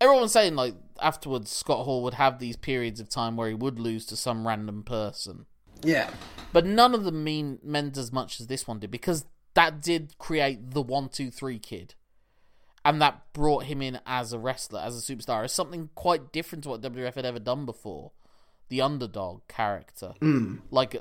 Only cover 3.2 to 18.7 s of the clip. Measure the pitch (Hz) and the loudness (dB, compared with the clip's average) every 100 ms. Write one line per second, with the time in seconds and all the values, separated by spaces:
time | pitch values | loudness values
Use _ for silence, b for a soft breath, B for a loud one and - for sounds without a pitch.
3.2 | 117 113 113 110 131 117 117 113 - 107 | -2 0 -2 -2 -4 -2 -4 -4 -6 -6
4.2 | 127 113 113 107 107 104 101 117 104 - | -2 -2 -2 -2 -4 -8 -6 -4 -4 -6
5.2 | 98 - - _ _ - 156 147 - - | -10 -12 -18 _ _ -2 2 2 0 -6
6.2 | - - - 170 175 214 247 240 190 156 | -14 -14 4 4 6 8 8 6 0 -2
7.2 | 156 151 147 135 143 147 143 135 120 131 | -2 -2 -4 -6 -2 -2 -2 -4 -4 -4
8.2 | 123 - 117 131 - 107 101 117 - 160 | -4 -10 -6 -6 -6 -8 -6 -4 0 0
9.2 | - - _ - 165 156 151 165 151 - | -4 -20 _ 4 4 2 0 0 0 -12
10.2 | - 160 139 123 127 139 123 135 135 - | -2 2 2 0 -4 -4 0 -2 -2 -6
11.2 | 135 - 135 120 - 95 85 - _ _ | -8 -6 -8 -8 -10 -12 -12 -20 _ _
12.2 | _ _ _ _ _ _ 147 151 147 - | _ _ _ _ _ _ 2 6 4 4
13.2 | - 147 151 143 127 143 135 127 - 127 | -12 2 4 4 0 -4 -4 -6 -4 -4
14.2 | 117 117 123 127 - 104 98 120 113 123 | -4 -4 -4 -4 -8 -8 -8 -6 -8 -8
15.2 | - 113 120 - 156 170 156 - 175 170 | -2 -2 0 -2 -4 -6 -10 -4 0 0
16.2 | 131 156 165 165 147 117 127 123 123 135 | 0 -8 -6 -10 -8 -6 -6 -6 -6 -4
17.2 | 127 120 113 131 131 110 107 78 69 - | -6 -4 -2 -2 -4 -8 -10 -12 -14 -20
18.2 | - _ _ _ - | -20 _ _ _ -6